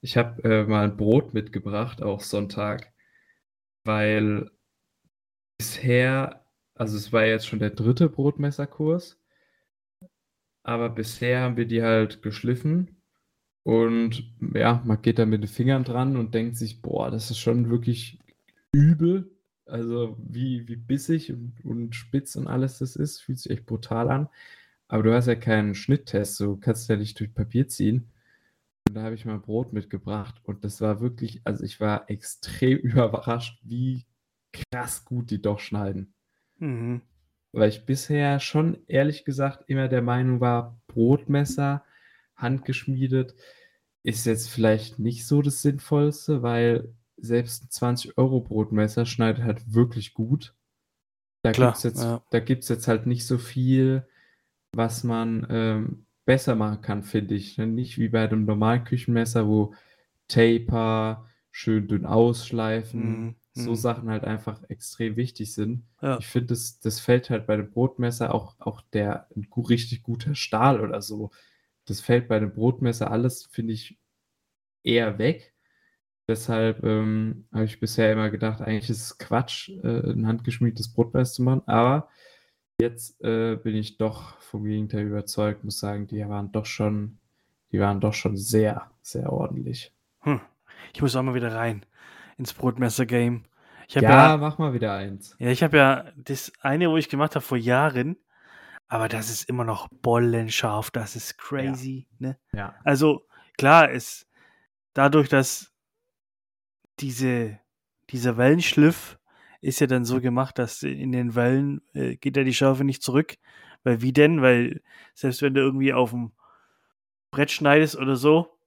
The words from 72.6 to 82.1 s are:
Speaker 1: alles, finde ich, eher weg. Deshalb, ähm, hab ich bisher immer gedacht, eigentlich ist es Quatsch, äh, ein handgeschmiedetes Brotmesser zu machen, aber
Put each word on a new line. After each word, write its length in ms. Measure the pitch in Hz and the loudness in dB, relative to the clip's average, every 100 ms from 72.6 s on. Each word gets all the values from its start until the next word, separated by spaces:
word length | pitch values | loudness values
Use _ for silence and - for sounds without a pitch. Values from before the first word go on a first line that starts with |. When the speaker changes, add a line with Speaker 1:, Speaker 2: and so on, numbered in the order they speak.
| 117 123 127 117 110 | 0 2 -2 -2 -2
Speaker 1:
alles, 320 | 113 123 123 | 0 0 -2
finde 300 | - - 113 | -14 -8 -6
ich, 220 | 110 - - _ _ _ _ _ _ _ _ | -8 -10 -20 _ _ _ _ _ _ _ _
eher 360 | - 117 113 101 | 2 2 2 0
weg. 340 | 113 170 - _ _ _ _ _ _ _ - | 0 0 -8 _ _ _ _ _ _ _ -6
Deshalb, 560 | 110 117 113 113 110 | -4 -2 0 0 0
ähm, 640 | 113 110 110 110 110 113 - | 0 0 0 0 -2 -6 -8
hab 120 | - | -4
ich 140 | 110 - | -2 -2
bisher 320 | 110 - 113 | -6 2 4
immer 200 | 110 107 | 4 0
gedacht, 320 | 104 110 110 | 0 -4 -4
eigentlich 260 | 110 110 104 | -4 -4 -4
ist 120 | 110 | -6
es 160 | - - | -6 -16
Quatsch, 500 | - 120 123 - - | -4 -2 -2 -8 -12
äh, 420 | 190 117 113 - | -8 -4 -2 -2
ein 160 | - 110 | -2 -2
handgeschmiedetes 680 | 113 117 120 120 113 110 | -2 -4 0 0 0 -8
Brotmesser 400 | - 117 131 127 | -2 0 2 0
zu 80 | - | 0
machen, 200 | 127 131 - | 0 0 2
aber 420 | 113 120 143 - | 4 4 2 -2